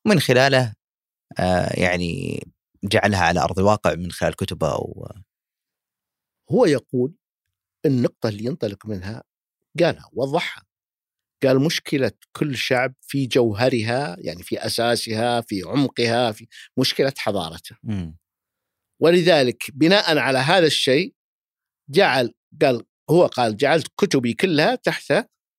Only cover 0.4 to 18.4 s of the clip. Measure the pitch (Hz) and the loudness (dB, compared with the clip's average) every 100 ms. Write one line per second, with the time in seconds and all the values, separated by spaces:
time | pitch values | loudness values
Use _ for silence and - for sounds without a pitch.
0.4 | 135 131 123 - _ _ _ _ _ - | 4 2 0 -6 _ _ _ _ _ -4
1.4 | 90 90 - - 90 90 87 90 85 - | 0 0 -2 -2 -2 -2 -4 -6 -6 -8
2.4 | - _ _ _ 98 107 98 98 85 87 | -12 _ _ _ -2 2 2 2 2 2
3.4 | 78 92 98 107 - 82 87 - 85 - | -2 0 0 2 0 -4 -6 -4 -4 -4
4.4 | 95 82 78 - - - - - - _ | -8 -4 -4 -4 -8 -12 -18 -20 -20 _
5.4 | _ _ _ _ _ _ _ _ _ _ | _ _ _ _ _ _ _ _ _ _
6.4 | - 214 208 131 - 127 127 185 _ _ | -2 2 4 2 -2 -2 -2 -6 _ _
7.4 | _ _ _ _ 156 127 120 - 113 101 | _ _ _ _ 0 0 0 -2 -6 -4
8.4 | 117 165 110 98 107 98 95 113 - _ | -8 -6 -6 -6 -10 -10 -10 -14 -18 _
9.4 | _ _ _ 151 170 - - - 135 151 | _ _ _ 0 0 0 -8 -6 -4 -4
10.4 | - - _ _ _ _ _ _ _ _ | -4 -12 _ _ _ _ _ _ _ _
11.4 | 131 131 151 - - 143 117 - _ - | 2 4 2 -2 -4 -2 -2 -4 _ -6
12.4 | 151 123 - 127 131 - - 139 127 139 | -4 -4 -2 -2 -2 -6 -8 -6 0 2
13.4 | 117 101 131 123 107 127 147 - - 82 | 2 2 0 0 -2 -4 -6 -8 -12 -12
14.4 | 90 107 110 - 117 113 117 110 120 120 | -10 -8 -4 -2 -2 -2 -4 -4 -2 -2
15.4 | 113 101 87 127 135 - 120 120 120 107 | -4 -8 -4 -2 -2 -2 -2 0 -2 -4
16.4 | 117 - - - 127 - 135 - - 101 | -14 -20 -8 -4 -2 0 -2 -2 -4 -4
17.4 | 82 82 - - - 101 82 80 _ _ | -6 -12 -18 -16 -8 -8 -8 -14 _ _